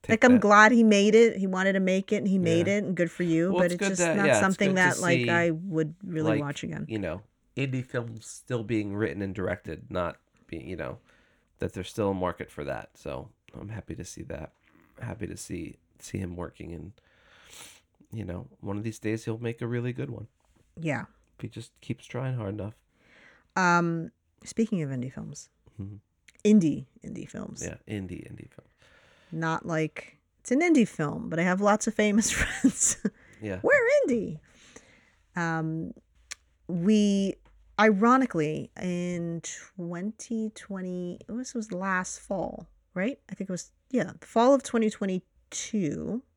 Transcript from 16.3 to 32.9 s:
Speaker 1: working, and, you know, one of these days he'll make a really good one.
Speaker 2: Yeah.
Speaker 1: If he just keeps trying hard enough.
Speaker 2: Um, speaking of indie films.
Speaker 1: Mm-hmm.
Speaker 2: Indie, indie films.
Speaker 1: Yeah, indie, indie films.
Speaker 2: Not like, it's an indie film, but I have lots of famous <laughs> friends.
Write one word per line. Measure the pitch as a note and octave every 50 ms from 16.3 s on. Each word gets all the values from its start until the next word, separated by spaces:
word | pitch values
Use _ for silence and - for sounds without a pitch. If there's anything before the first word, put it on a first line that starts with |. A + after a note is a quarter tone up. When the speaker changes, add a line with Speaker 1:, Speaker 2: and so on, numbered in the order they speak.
| F2
Speaker 1:
working, | F2 F2 D#2 _ _ - E2 E2+
and, | E2 D#2+ F#2 - _ _ _ _ _ _ _ _ - _ - - - - - - - _ _ _ _ _ _
you | - A2+ G2+
know, | F2+ F2 F#2 - - _ _
one | - G2+ G2
of | G#2 G#2+
these | A2+ G#2+
days | - - A2 A2 A2+ -
he'll | - A2
make | A2+ A#2+ A#2 A2+ -
a | A#2+
really | A#2 A#2+ A#2+ A#2 B2 A#2+
good | B2 C3+ C#3
one. | A#2+ - A2 - _ _ _ _ _ _ _ _ _
Speaker 2:
Yeah. | - D#3+ D#3+ C3+ A2+ - - _ _ _ _ _
Speaker 1:
If | -
he | -
just | A2 - A#2+ A#2 - _ _
keeps | - - A#2+ - -
trying | - - B2 C3+ C3 B2+
hard | A#2+ G#2+ G2 G#2
enough. | G#2 F#2+ G#2+ - _ _ _ _ _ _ _ _ _ - - _ _ _ _ _
Speaker 2:
Um, | F#3+ F#3 F3 F3 F3 E3+ E3+ E3 E3 D#3+ - _ _ _ _ _ _ -
speaking | - - - A3+ - A3 F3
of | D3+ C#3
indie | C3+ B2+ A#2+ C3+ -
films. | - A2 G#2+ - - - _ _ _ _ - _ -
Speaker 1:
Mm-hmm. | G2 G2 G#2 G2+ _ _ _ _ _ - _ _ _
Speaker 2:
Indie, | G#3 G#3+ G#3+ E3+ D3+ C#3+ - C3+ _ _ _ -
indie | - - - - -
films. | - - - - - - -
Speaker 1:
Yeah, | - - - _
indie, | - G#2+ G2+ F#2+ F2 F2 - - -
indie | - - - -
films. | _ - _ _ _ _ _ _ _ _ _ _ _ _ _ _
Speaker 2:
Not | E3 D#3+ E3 D#3+ D#3+ - -
like, | F3 E3 D#3 D#3+ D#3 _ - - - _ _ _ _ _ _
it's | _ -
an | B3 C#4
indie | E4+ F4+ D#4+ C4+ A3
film, | - - - D#3 D3 D#3 - - -
but | D#3 E3
I | F3
have | F#3 F3+ F#3+
lots | G3+ G3+ G#3 G#3 -
of | A3 -
famous | - G#3+ G#3+ G3+ A3+ G#3 -
<laughs> | -
friends. | - - - - - - C4 - - - -